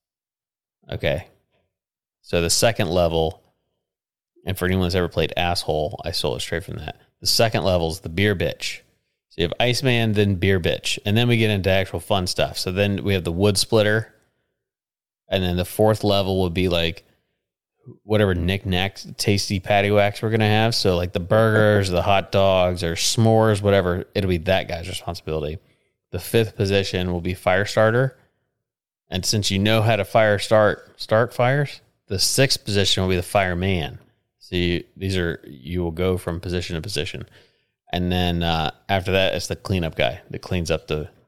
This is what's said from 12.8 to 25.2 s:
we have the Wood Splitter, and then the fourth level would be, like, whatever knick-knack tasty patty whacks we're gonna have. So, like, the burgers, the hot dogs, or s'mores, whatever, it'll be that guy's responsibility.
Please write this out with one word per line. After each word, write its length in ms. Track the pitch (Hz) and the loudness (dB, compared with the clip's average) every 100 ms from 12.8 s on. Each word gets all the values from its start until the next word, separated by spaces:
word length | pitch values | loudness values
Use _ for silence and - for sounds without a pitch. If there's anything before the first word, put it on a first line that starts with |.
| 101 98 | 0 0
we 100 | 101 | -2
have 100 | 98 | -2
the 80 | 85 | -2
Wood 260 | 85 104 95 | 0 2 2
Splitter, 540 | - 113 104 110 113 _ _ _ _ _ _ _ _ _ _ _ - | 0 2 2 0 -4 _ _ _ _ _ _ _ _ _ _ _ -4
and 140 | 95 | -2
then 120 | 90 90 | 0 -2
the 80 | |
fourth 400 | 90 - 107 104 | -2 2 2 2
level 380 | 104 98 95 95 | 0 0 0 0
would 120 | 90 | 0
be, 140 | 85 92 | 0 0
like, 340 | 85 85 - - _ _ _ _ _ _ _ - - | 0 0 -4 -14 _ _ _ _ _ _ _ -20 -16
whatever 300 | - 107 101 | -2 2 2
knick-knack 640 | 87 87 98 101 90 98 - - - | 0 -2 -2 -2 -2 -2 -6 -14 -6
tasty 440 | - 101 - 98 | 0 0 0 -4
patty 300 | - 101 101 | 0 2 4
whacks 320 | 104 101 - | 4 2 0
we're 80 | 110 | -2
gonna 160 | 110 107 | 2 2
have. 260 | 107 113 | 2 2
So, 220 | 113 98 87 | 2 0 0
like, 160 | 90 | 0
the 80 | 98 | -4
burgers, 720 | 87 110 113 110 107 104 92 | 0 4 4 4 4 4 2
the 120 | 87 | 0
hot 280 | 92 98 - | 2 2 2
dogs, 500 | 98 98 92 90 90 | 2 4 4 2 0
or 120 | 85 | -2
s'mores, 680 | 82 - - 113 110 110 101 | -2 -2 2 4 4 4 2
whatever, 420 | 101 98 90 90 - | 4 4 2 -2 -4
it'll 140 | 104 95 | -2 0
be 80 | 87 | 0
that 300 | 95 92 80 | 0 0 -2
guy's 200 | 85 85 | -8 -8
responsibility. 720 | - - 85 | -10 -10 -10